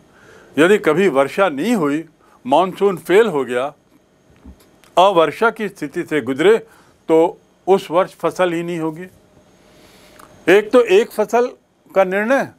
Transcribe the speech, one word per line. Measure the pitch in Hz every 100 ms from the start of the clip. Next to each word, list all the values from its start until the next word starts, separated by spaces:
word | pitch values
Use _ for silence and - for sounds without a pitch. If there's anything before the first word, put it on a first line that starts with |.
| _ _ _ - - 135
यदि | 170 208
कभी | 165 151 196
वर्षा | 135 139 - 190
नहीं | 139 196 226
हुई, | 143 151 160 _ _ _ 120
मानसून | 147 185 170 202 180
फेल | - 190 226
हो | 151 120
गया, | 123 139 - _ _ _ _ _ _ - - _ _ _ -
अवर्षा | 190 175 156 - 226
की | 220 208
स्थिति | - 147 175
से | 156 151
गुजरे, | 120 135 180 220 - _ _ _ -
तो | 160 170 - _ _ -
उस | 190 185
वर्ष | 160 185
फसल | - 165 - 180
ही | 170
नहीं | 170 170
होगी। | 160 160 185 _ _ _ _ _ _ _ _ _ _ _ - - -
एक | 202 214
तो | 247
एक | 233 190 233
फसल | - 202 233 247 - _ _ _ 190
का |
निर्णय | 190 190 220 269 165